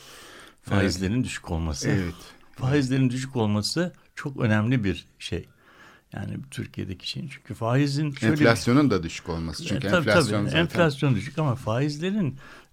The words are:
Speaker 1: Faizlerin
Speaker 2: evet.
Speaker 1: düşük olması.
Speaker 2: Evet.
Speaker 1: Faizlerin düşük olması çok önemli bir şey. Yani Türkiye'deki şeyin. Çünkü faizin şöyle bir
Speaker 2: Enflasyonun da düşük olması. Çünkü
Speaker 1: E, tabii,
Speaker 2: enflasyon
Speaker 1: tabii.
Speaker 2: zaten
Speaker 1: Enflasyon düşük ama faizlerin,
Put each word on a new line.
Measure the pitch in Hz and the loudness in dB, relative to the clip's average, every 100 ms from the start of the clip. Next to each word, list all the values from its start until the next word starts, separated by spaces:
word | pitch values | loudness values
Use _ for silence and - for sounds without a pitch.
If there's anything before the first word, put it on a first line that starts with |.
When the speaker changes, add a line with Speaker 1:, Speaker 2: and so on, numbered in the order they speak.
| - - - - - _ | -20 -20 -20 -20 -20 _
Speaker 1:
Faizlerin | - 101 95 87 95 | -2 2 2 2 0
Speaker 2:
evet. | 123 | 0
Speaker 1:
düşük | 104 - - | -2 -4 -4
olması. | 82 82 73 - | -2 -2 -2 0
Speaker 2:
Evet. | 101 87 82 - - - - | 0 0 -6 -16 -20 -20 -6
Speaker 1:
Faizlerin | 127 147 127 135 127 | 0 2 2 2 2
düşük | 127 131 127 | 0 -4 -2
olması | 107 104 101 160 175 - _ | 0 0 0 -2 -2 -4 _
çok | - 151 139 | -10 -10 -2
önemli | 120 107 110 131 | 2 2 2 2
bir | 98 87 - _ | 0 -2 -8 _
şey. | - 87 - _ _ - - - _ | -8 -8 -8 _ _ -20 -20 -20 _
Yani | - 101 104 - | -10 -10 -10 -12
Türkiye'deki | - 101 - 98 92 - | -12 -12 -10 -10 -10 -10
şeyin. | 135 139 | -10 -10
Çünkü | - - | -14 -14
faizin | 98 113 131 143 139 151 | -6 0 2 2 0 -4
şöyle | 139 110 | 0 0
bir | 151 | 4
Speaker 2:
Enflasyonun | 117 113 - 131 143 | 6 6 4 4 4
da | 95 | 2
düşük | 82 - - | 0 -8 -6
olması. | 82 82 80 - | -4 -4 -6 -6
Çünkü | 76 98 | -4 0
Speaker 1:
E, | |
tabii, | 180 147 | 0 4
Speaker 2:
enflasyon | 175 147 104 | 4 4 0
Speaker 1:
tabii. | 101 | 0
Speaker 2:
zaten | 156 | 0
Speaker 1:
Enflasyon | 170 - 165 139 143 | 0 2 2 2 2
düşük | 107 117 - | 2 0 -2
ama | 151 | -2
faizlerin, | 110 - 117 147 147 180 214 151 - - - - | -2 -2 0 -2 -2 -4 0 -2 -4 -14 -20 -20